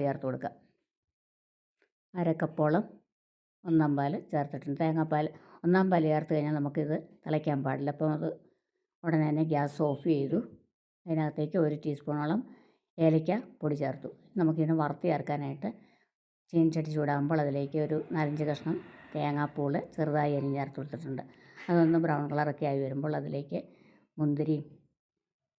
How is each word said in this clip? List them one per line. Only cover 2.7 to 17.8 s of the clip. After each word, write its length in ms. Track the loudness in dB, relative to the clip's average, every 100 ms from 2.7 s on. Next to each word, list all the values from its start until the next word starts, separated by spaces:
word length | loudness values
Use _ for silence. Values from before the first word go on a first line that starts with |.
| 2 0 -10 _ _ _ _ _ _ 0
ഒന്നാം 240 | 4 4 2
പാൽ 140 | 0 -2 -4
ചേർത്തിട്ടുണ്ട്. 460 | -4 -2 -6 -6 -2
തേങ്ങാപ്പാൽ 440 | 0 2 0 0 -2 -6 -20 -4
ഒന്നാം 220 | 2 4 4
പാൽ 140 | 4 4
ചേർത്ത് 220 | 2 2
കഴിഞ്ഞാൽ 200 | 0 0 0
നമുക്കിത് 380 | -2 -2 -2 -4 -6 -14
തിളയ്ക്കാൻ 340 | -4 -2 0 -2 -2
പാടില്ല. 260 | -2 -4 -2
അപ്പം 140 | -2 -2
അത് 120 | -4 -8 _ _ _ _ _ _
ഉടനെ 200 | 0 2 2
തന്നെ 160 | 2 2
ഗ്യാസ് 260 | 0 0 0 0
ഓഫ് 180 | 0 0
ചെയ്തു. 240 | 0 2 -2 -4 -14 _ _ _ _ -4
അതിനകത്തേക്ക് 500 | -2 0 -2 -2 0 0
ഒരു 100 | 0
ടീസ്പൂണോളം 560 | -4 -6 -4 -4 0 -2 -2 -14 _ _ _ 2 4
ഏലക്ക 320 | 4 2 -2 -4 -6
പൊടി 160 | -4 -2
ചേർത്തു. 280 | -2 -4 -12 -16 _ 0
നമുക്കിതിന് 360 | 2 2 2 2
വറുത്ത് 240 | 0 0 0
ചേർക്കാനായിട്ട് 580 | 0 -2 -4 -4 -6 -8 -10 -18 _ _ _ _ _ _
ചീനച്ചട്ടി 400 | 4 4 2 -2 0
ചൂടാകുമ്പോൾ 420 | 0 2 2 2
അതിലേക്ക് 360 | 2 0 -2 -2